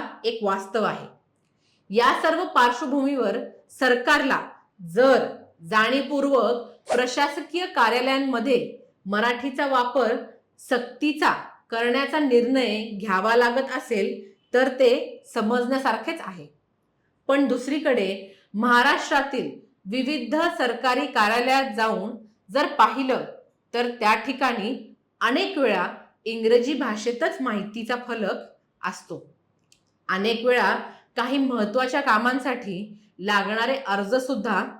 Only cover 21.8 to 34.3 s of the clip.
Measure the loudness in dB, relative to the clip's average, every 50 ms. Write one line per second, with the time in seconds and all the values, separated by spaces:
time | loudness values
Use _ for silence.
21.8 | 0 0 0 -2 -4 -8 -10 -12 -16 -20 _ _ _ -4 0 0 0 0 4 4
22.8 | 4 4 4 -2 -2 0 0 -2 -2 -8 -14 -20 -20 _ _ _ _ _ -4 -2
23.8 | -2 -2 -2 0 2 2 2 2 0 -6 -4 -2 -2 -2 -2 -2 -4 -6 -6 -8
24.8 | -12 -18 -20 _ _ _ _ -4 -2 0 0 0 -2 -2 -2 0 0 2 2 0
25.8 | -2 -4 -6 -12 -20 _ _ _ -10 -8 -6 0 2 4 4 4 4 2 -2 -2
26.8 | -2 -4 -4 -4 -4 -4 -2 -2 -2 -2 -2 -2 -4 -4 -4 -4 -6 -6 -10 -10
27.8 | -6 -4 -6 -6 -4 -6 -6 -4 -2 -4 -4 -6 -8 -16 _ _ _ _ _ _
28.8 | -10 -10 -10 -10 -14 -14 -14 -14 -14 -20 _ _ _ _ _ _ _ _ _ _
29.8 | _ _ _ _ -8 -6 -4 -2 0 0 0 0 2 2 2 4 2 2 0 -2
30.8 | -6 -12 -18 -20 _ _ -6 -6 -4 -2 0 0 0 0 0 0 -2 0 0 0
31.8 | 0 0 0 -2 2 2 2 2 2 0 0 0 -2 -4 -6 -6 -6 -8 -8 -8
32.8 | -10 -12 -14 -20 _ _ _ -8 -2 0 0 0 0 0 -2 -2 0 0 -2 -2
33.8 | -2 -2 -2 -2 0 0 0 0 0 -2